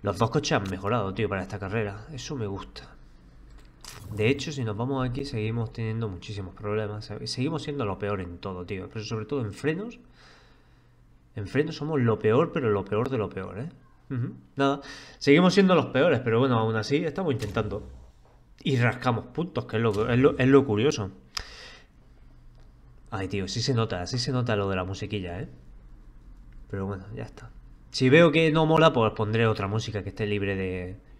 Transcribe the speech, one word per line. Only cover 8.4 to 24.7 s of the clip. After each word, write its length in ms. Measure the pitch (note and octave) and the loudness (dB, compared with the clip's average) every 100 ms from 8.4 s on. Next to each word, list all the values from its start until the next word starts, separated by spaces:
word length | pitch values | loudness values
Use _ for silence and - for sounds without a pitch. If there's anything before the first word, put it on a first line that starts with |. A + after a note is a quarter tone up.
| G2 F2+ F2+ | -10 -10 -8
tío. 240 | G2 F#2+ | -8 -8
Pero 160 | A2+ G#2 | -10 -6
sobre 200 | A2+ G#2+ | -6 -4
todo 160 | C#3+ | -4
en 120 | A2 | -4
frenos. 460 | G2 D3 E3 A3 A#3+ - - - - - _ _ _ _ _ _ _ _ - | -4 -2 -2 -6 -12 -20 -20 -20 -20 -20 _ _ _ _ _ _ _ _ -10
En 120 | G2 | -4
frenos 300 | B2+ D#3 D#3 | -2 -2 -2
somos 240 | D3 D#3 | -4 2
lo 180 | A#2 G#2+ | 2 4
peor, 320 | A2+ A#2 E3 | 4 4 2
pero 180 | E3 B2 | 0 0
lo 140 | G2+ | 0
peor 260 | F#2+ G#2 B2 | 0 -2 0
de 80 | C3 | -2
lo 120 | G2 | -4
peor, 300 | - F#2+ F#2 | -6 -10 -10
¿eh? 100 | D3+ - - _ _ | -10 -12 -20 _ _
Ujú. 260 | C3 C3+ A3+ - - | -6 -6 -8 -16 -2
Nada, 240 | C#3 C#3+ - - - - | 0 0 -6 -18 -18 -4
seguimos 360 | - D3 F3+ | 6 8 8
siendo 220 | F3+ F#3+ F3 | 6 6 6
los 100 | B2+ | 4
peores, 340 | B2+ E3+ B2 | 2 4 4
pero 200 | B2 A2+ | 2 4
bueno, 200 | C3+ A#2+ | 4 4
aún 160 | A2 A2 | 2 0
así 220 | G2+ C#3+ | 0 0
estamos 340 | E3+ D3 F#3 | 0 -2 -2
intentando. 560 | A#2+ G2+ A2+ G#2 G2 - - - _ - _ _ - | -2 -2 -2 -2 -6 -10 -18 -20 _ -20 _ _ -8
Y 140 | - C3 | -2 2
rascamos 520 | A#2+ - C3 A2+ - | 2 2 0 -2 -4
puntos, 380 | - F3 - B2 | -6 -4 -4 -2
que 120 | A2 | 0
es 40 | |
lo, 280 | A#2 G2+ A#2 | 2 2 2
es 100 | A#2+ | 4
lo, 180 | C#3 D3+ | 4 4
es 100 | B2+ | 8
lo 160 | C#3 C3 | 8 8
curioso. 460 | G#2 C3 C3+ F#2+ - - - - - - - - - - - - - - - - - - - - | 2 2 0 -6 -8 -14 -12 -12 -16 -20 -20 -20 -20 -20 -20 -20 -20 -20 -20 -20 -20 -20 -20 -12
Ay, 180 | G2+ F#2 | -8 -4
tío, 180 | G2+ F#2 | -4 -4
sí 140 | A#2+ | -4
se 120 | A#2 | 0
nota, 320 | A#2+ A2+ F2+ F2+ | 0 0 -2 -4
sí 120 | B2 | -4
se 140 | C3 | -2
nota 240 | B2+ A#2+ G#2 | -2 0 0
lo 100 | |
de 80 | G2 | 0